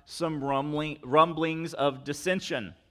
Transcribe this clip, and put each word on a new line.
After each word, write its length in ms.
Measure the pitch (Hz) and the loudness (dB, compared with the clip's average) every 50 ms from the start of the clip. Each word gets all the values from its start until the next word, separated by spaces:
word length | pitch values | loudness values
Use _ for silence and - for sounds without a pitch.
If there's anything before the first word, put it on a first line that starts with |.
| _ | _
some 380 | - - - 165 160 156 143 | -16 -6 -4 -2 -2 -2 -2
rumbling, 560 | 135 139 135 135 143 147 147 151 151 156 147 - - | -2 0 0 0 0 -2 -2 -2 -4 -4 -6 -8 -4
rumblings 680 | 127 139 156 165 170 160 156 165 160 160 160 165 165 - | 4 6 6 6 6 4 0 0 0 0 -2 -6 -6 -2
of 280 | - 139 143 131 131 | 0 0 0 0 -2
dissension. 720 | 131 143 139 - - 185 185 190 - - 165 127 104 87 - - _ _ | -6 -8 -8 -4 -2 -2 -2 -2 -2 -4 -6 -6 -6 -8 -12 -18 _ _